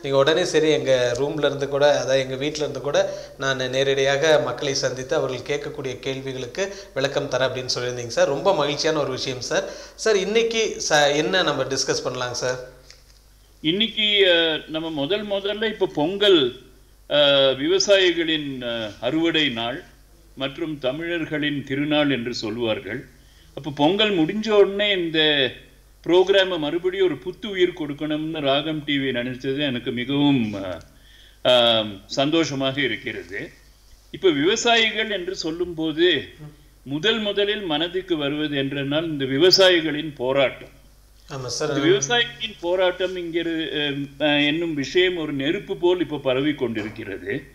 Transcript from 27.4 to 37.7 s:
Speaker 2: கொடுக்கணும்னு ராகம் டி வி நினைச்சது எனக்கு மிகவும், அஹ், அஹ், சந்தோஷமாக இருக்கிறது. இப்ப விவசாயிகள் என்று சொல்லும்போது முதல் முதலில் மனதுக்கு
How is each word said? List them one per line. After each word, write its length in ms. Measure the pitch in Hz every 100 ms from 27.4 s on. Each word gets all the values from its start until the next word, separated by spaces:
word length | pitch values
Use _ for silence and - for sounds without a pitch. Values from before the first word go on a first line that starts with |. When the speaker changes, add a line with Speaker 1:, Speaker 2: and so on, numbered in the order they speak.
| 220 196 180 175
Speaker 2:
கொடுக்கணும்னு 640 | 147 143 151 151 156 160
ராகம் 440 | 143 139 151 156
டி 140 | 147 143
வி 140 | 135
நினைச்சது 480 | 120 120 123 135 135
எனக்கு 320 | 147 123 123
மிகவும், 600 | 120 120 143 143 135 110
அஹ், 280 | 101 95 82 - - - - - _ 123
அஹ், 540 | 123 117 113 107 98 -
சந்தோஷமாக 720 | - 139 160 151 139 135 131
இருக்கிறது. 600 | 135 107 110 107 85 101 165 - - _ _ - _
இப்ப 160 | 160 190
விவசாயிகள் 800 | 147 156 226 240 233 226 214 220
என்று 260 | 202 175 185
சொல்லும்போது 760 | 165 165 175 160 160 151 180 147 - - 151 - - _ -
முதல் 340 | 143 202 226
முதலில் 420 | 214 196 202 214
மனதுக்கு 560 | 196